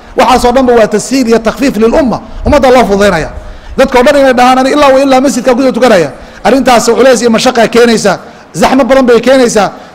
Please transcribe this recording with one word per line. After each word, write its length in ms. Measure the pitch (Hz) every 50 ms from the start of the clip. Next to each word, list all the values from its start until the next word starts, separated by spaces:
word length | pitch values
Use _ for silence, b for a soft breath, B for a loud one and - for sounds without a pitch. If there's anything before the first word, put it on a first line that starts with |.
| B B B
Waxaas 280 | - 247 226 254 240 -
oo 60 | 247
dhan 140 | 240 269 269
ba 80 | 247 240
waa 140 | 233 214
tashiil 400 | 208 214 208 - - 247 269 254
iyo 120 | 226 226 226
takhfiif 360 | 226 220 185 - 254 277 -
lil 160 | 202 220 233 254
umma. 280 | 320 302 240 175 131 - B B B B
Ummadda 240 | 233 269 285 233 262
loo 140 | 247 254 226
fududeynaya. 440 | 190 202 196 202 202 180 160 147 117 - B B B B B B B B
Dadka 220 | - 269 - - 247
oo 40 | 240
dhan 120 | 285 285 285
inay 120 | 269 269 254
dhahaan, 240 | 240 247 247 262 254
"Ani 100 | 262 269
ilaa 180 | 269 294 294 277 269
wa 60 | 262
ilaa 200 | 277 277 262 262
masjidka 340 | 262 285 - 247 208 262 247
ku 60 | 226
soo 100 | 269 262
tukanaya." 400 | 208 220 233 247 220 180 160 139 - B B B B B B
Arrintaas 420 | 190 247 277 247 262 247 226 -
culays 360 | - 226 196 240 269 254 208
iyo 80 | 226 240
mashaqo 320 | 226 214 - 254 233 233
ay 60 | 220 -
keenaysaa. 480 | - 233 240 233 226 220 226 202 170 - - B B B B B B
Zaxmo 280 | 160 220 220 214 262 269
badan 200 | 233 269 269 262
bay 140 | 240 240 220
keenaysaa. 480 | 226 247 269 269 254 233 170 214 196 170 - B B B B